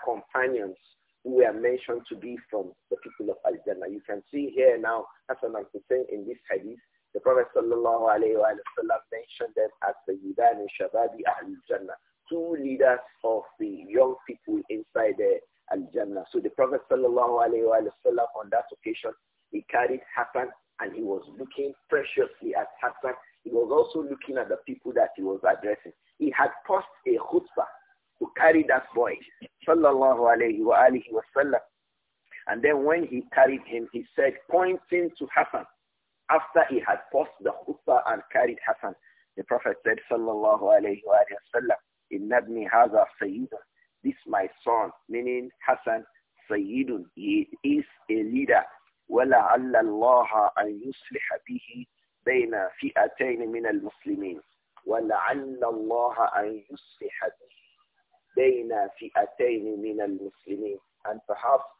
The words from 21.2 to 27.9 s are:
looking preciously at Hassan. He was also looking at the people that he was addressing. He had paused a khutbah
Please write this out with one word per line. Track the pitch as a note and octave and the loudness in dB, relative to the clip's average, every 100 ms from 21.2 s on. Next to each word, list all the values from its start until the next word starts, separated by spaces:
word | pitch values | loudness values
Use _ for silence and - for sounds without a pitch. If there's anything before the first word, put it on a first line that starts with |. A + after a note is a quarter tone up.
| - - | -8 -16
looking | C3 - C#3 C3+ - | -12 -8 -8 -10 -2
preciously | D3+ C#3 - A#2+ - A#2 | -2 0 -2 -2 -4 -6
at | F#2+ G#2+ - | -4 -4 -6
Hassan. | B2 - C3 B2+ - _ | -8 -6 -8 -8 -14 _
He | - | -4
was | A#2 A2+ | -2 2
also | D3 D#3 D#3+ C#3+ | 2 2 0 -8
looking | C3+ - C3 | -10 -8 -6
at | A2 | -4
the | - | -6
people | - B2+ - | -8 -12 -4
that | B2 - - | 0 0 -2
he | |
was | F#2+ F#2+ | -6 -2
addressing. | F#2 F#2+ G#2 G#2 F2 - _ - | 0 0 -2 -6 -8 -20 _ -6
He | D3+ | -2
had | C3 C#3 - | 0 0 -2
paused | - F#3+ - - - | -2 -2 -4 -6 -2
a | F4 | -2
khutbah | - - - - - - _ | 0 -4 -2 -6 -6 -8 _